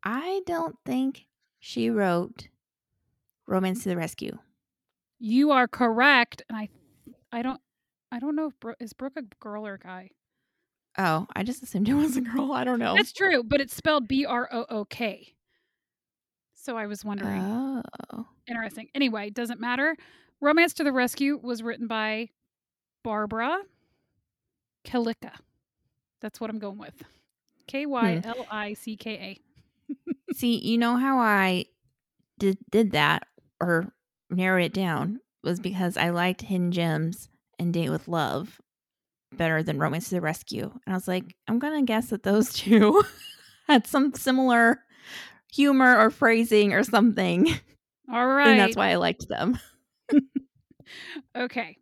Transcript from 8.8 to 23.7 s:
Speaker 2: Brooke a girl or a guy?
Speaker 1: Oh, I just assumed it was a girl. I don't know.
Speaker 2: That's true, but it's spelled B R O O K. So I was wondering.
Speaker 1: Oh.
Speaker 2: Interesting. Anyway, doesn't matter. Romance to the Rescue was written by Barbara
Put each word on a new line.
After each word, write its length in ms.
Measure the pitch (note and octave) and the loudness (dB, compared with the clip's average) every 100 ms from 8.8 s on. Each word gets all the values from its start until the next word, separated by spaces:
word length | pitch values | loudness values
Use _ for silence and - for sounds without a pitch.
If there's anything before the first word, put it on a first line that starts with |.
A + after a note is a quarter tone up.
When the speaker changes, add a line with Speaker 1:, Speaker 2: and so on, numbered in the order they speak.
| A3+ | -16
Speaker 2:
Brooke 240 | - C4+ D4 | -12 -12 -10
a 60 | A3+ _ | -14 _
girl 240 | G#3+ G#3 G#3+ | -14 -12 -12
or 80 | |
a 60 | G3 | -14
guy? 320 | F#3 F#3 F#3 _ _ _ _ _ _ _ _ - | -16 -18 -18 _ _ _ _ _ _ _ _ -2
Speaker 1:
Oh, 300 | F#3 D#3+ F#3+ - | 0 0 -4 -6
I 60 | |
just 220 | A3 - | -6 -8
assumed 260 | B3+ F#3+ G#3 | -8 -2 0
it 60 | C#4+ | 2
was 220 | D4+ C4 | 2 0
a 40 | |
girl. 300 | A#3+ A#3+ C4+ | -2 -4 -2
I 120 | C4 | -2
don't 140 | B3+ A#3+ | -2 -2
know. 160 | A#3 - | 2 2
Speaker 2:
That's 180 | - | 0
true, 280 | - F#4+ D#4 | 0 2 2
but 180 | A3+ C#4+ | 2 -2
it's 140 | C4+ - | -2 -4
spelled 320 | D#4+ D4+ A3+ | 0 0 0
B 200 | C4+ C#4 | -2 0
R 200 | A#3+ B3+ | -2 -4
O 120 | A#3+ A#3 | -6 -6
O 160 | A3 G3+ | -8 -8
K. 480 | - A#3 G3 - _ _ _ _ _ _ _ _ _ _ _ _ | -6 -6 -6 -18 _ _ _ _ _ _ _ _ _ _ _ _
So 240 | _ - A3+ | _ -10 -8
I 80 | G#3 | -8
was 180 | G#3 | -8
wondering. 380 | G#3+ G3+ G3+ G3 | -8 -6 -6 -6
Speaker 1:
Oh. 840 | F#3+ A3+ C4+ C4+ - - - - A3+ _ - | -4 -4 -4 -6 -10 -16 -16 -14 -16 _ -12
Speaker 2:
Interesting. 420 | A#3 A3+ A3+ A3 | -8 -8 -12 -12
Anyway, 380 | C#4 C#4 A3 G#3 | -2 -2 -2 -8
doesn't 280 | G#3+ A#3+ A#3+ | -6 -8 -6
matter. 360 | A#3 B3 D4 D#4+ - _ _ _ | -4 -2 -2 -2 -10 _ _ _
Romance 320 | C#4+ D4+ E4+ - | 2 4 4 2
to 80 | |
the 80 | D4 | -2
Rescue 480 | C4 B3 - C#4 C#4+ | 0 -2 0 -2 -2
was 220 | A#3+ A#3 | -6 -8
written 240 | A3+ A#3 A3+ | -8 -8 -6
by 420 | A3 G#3+ G#3+ A#3 _ _ _ _ _ _ _ | -4 -4 -6 -8 _ _ _ _ _ _ _
Barbara 540 | A#3 G#3+ G#3 A3 A#3+ F4+ G4 | -6 -4 -4 -4 -2 -4 -6